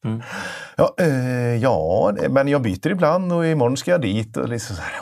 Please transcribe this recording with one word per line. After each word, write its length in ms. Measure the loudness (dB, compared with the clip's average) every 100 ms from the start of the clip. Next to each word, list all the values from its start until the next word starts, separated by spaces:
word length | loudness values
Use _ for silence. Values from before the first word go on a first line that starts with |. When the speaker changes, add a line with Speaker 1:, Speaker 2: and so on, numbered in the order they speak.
Speaker 1:
Mm. 180 | -6 -6 -8 -10 -10 -12 -6 0
Speaker 2:
"Ja, 180 | 2 2
eh, 560 | 0 0 0 0 0 2
ja, 560 | 2 2 2 2 2 2
det, 120 | 2
men 200 | 2 2
jag 140 | 2
byter 260 | 0 -2 -2
ibland 420 | 2 2 2 0
och 140 | 0 2
imorgon 300 | 2 2 0
ska 140 | 0
jag 100 | 0
dit." 360 | 2 -2 -4 -4
Och 120 | -4
liksom 280 | -4 -6 -8
så 60 |
här, 100 | -8 -8